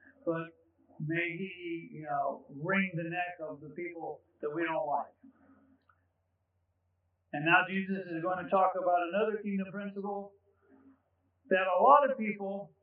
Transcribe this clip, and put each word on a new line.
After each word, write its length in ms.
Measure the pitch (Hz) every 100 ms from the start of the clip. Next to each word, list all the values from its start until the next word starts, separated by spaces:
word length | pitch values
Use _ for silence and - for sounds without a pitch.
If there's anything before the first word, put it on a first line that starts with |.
| - -
but 320 | - 165 160 - _ _ _ -
may 320 | 156 165 170 170
he, 540 | 190 180 175 170 165
you 120 | 151
know, 420 | 151 143 139 135 - 139
wring 300 | 170 196 190 165
the 140 | 170
neck 300 | 175 180 175
of 180 | 151 143
the 100 | 147 -
people 460 | 175 170 156 151 _ _
that 140 | 151
we 100 | 156
don't 240 | 165 160 -
like. 240 | 175 - _ - - - - _ _ _ _ _ _ _ _ _ _ _ _ _ _ _ _ _
And 100 | 147
now 220 | 156 180 185
Jesus 380 | 190 190 190 175
is 140 | 160
gonna 260 | 175 185 175
talk 280 | 190 185 185
about 340 | 180 175 175
another 320 | 190 220 214
kingdom 300 | 208 196 190
principle 640 | 196 202 202 196 202 202 - _ _ _ - - _ _ _ _ _ _
that 160 | 190 185
a 160 | 180
lot 260 | 233 294 277
of 80 | -
people 540 | 214 202 196 196 202 _